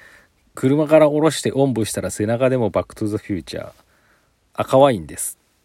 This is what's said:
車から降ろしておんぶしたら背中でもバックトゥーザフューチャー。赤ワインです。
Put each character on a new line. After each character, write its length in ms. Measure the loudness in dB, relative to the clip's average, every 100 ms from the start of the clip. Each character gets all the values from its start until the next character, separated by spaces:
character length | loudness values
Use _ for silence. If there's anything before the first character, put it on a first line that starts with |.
| -20 -20 _ _ _
車 320 | -4 0 0 4
か 140 | 6
ら 80 | 6
降 120 | 4
ろ 100 | 0
し 120 | 0
て 100 | -4
お 140 | 0 0
ん 60 |
ぶ 120 | 0
し 80 | -4
た 80 | -6
ら 100 | -8
背 160 | -4 -2
中 220 | 0 0
で 80 | 0
も 140 | 0
バ 140 | -2
ッ 20 | -4
ク 80 |
ト 100 | -6
ゥ 40 | -6
ー 20 |
ザ 80 | -6
フ 160 | -6
ュ 40 | -8
ー 40 |
チ 160 | -8 -12
ャ 80 | -14
ー。 60 | -20 _ _ _ _ _ _ _
赤 240 | -8 0 4
ワ 140 | 4
イ 60 | 2
ン 80 | -8
で 100 | -10
す。 220 | -12 -12 _ _